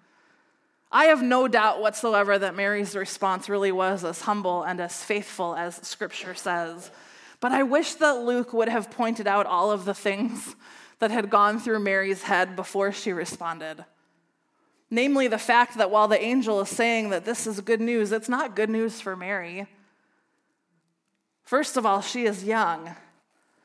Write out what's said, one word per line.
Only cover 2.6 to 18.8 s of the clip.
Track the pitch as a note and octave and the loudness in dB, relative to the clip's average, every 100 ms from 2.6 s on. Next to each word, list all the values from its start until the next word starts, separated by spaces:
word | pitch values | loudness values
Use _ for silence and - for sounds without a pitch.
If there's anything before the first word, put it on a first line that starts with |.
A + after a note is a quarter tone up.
| G3+ G#3 G3 G3 | -2 -2 -4 -6
response | F#3+ - F#3+ F#3 G3+ | -8 -2 -2 -2 -2
really | G3+ G3 | 0 0
was | F#3 F#3 G3 | 0 0 -2
as | E3+ F3 | -4 -6
humble | A3 G#3 F#3 F3 | -4 -2 0 -2
and | E3+ F3+ | -2 -4
as | F3 - | -6 -8
faithful | - G#3 G3 - F3 | -4 -4 -4 -6 -4
as | D#3+ F3 - - | -4 -6 -8 -14
Scripture | - G3+ - F#3 | -10 -10 -10 -12
says, | F3+ F#3+ E3+ E3 E3+ - - - - - - | -8 -4 -4 -4 -10 -18 -20 -20 -20 -20 -6
but | B3 | 0
I | C4 | 2
wish | C4+ D4 - | 4 2 2
that | - D4+ B3+ | 2 2 2
Luke | A#3+ B3 B3 | 0 0 0
would | A3+ A3+ | 0 2
have | A#3 G3+ | 0 -4
pointed | - A#3 A#3 G3+ | -4 -2 0 2
out | G3+ - | 2 2
all | F3 G#3 | 2 2
of | G3+ | 0
the | F#3 | -2
things | F#3+ G3+ G3 A3+ G#3 - - - - - - | -4 -2 -2 -4 -6 -12 -16 -20 -20 -16 -4
that | A3 | -2
had | A#3 G#3 | 0 2
gone | G#3+ G#3 A3 | 4 4 2
through | A#3 A3 | -2 -2
Mary's | G3+ G3 F#3+ F#3+ | 0 0 0 -4
head | - G3 F#3 F#3 | 0 2 0 -4
before | F#3 G3 G3 | -6 -2 -2
she | G3 G#3 | -2 -6
responded. | F3 F3 - E3+ E3 D#3 D#3+ - _ _ _ _ _ _ _ _ _ - | -4 -6 -8 -8 -8 -10 -14 -18 _ _ _ _ _ _ _ _ _ -4
Namely, | A3+ C#4 C4+ B3+ | 0 2 2 2
the | G#3+ | 0
fact | - B3 A#3+ A3 | 2 4 4 2
that | F#3+ | 2
while | G#3+ G#3+ | 4 4
the | G#3+ | 4
angel | A3+ C4 A3 G3+ | 2 0 2 0
is | G3 | -2
saying | - A#3 A3+ G#3+ | 0 0 2 0
that | F3+ | -2
this | G3+ A#3 A3 | -4 -6 -4
is | G3+ | -6
good | G3+ A3+ | -2 0
news, | A#3 A#3 G#3 | 2 0 0
it's | A3 A#3 | -2 -2
not | B3+ C#4 | -2 -2
good | G3 G#3+ | -2 0
news | A3 | 0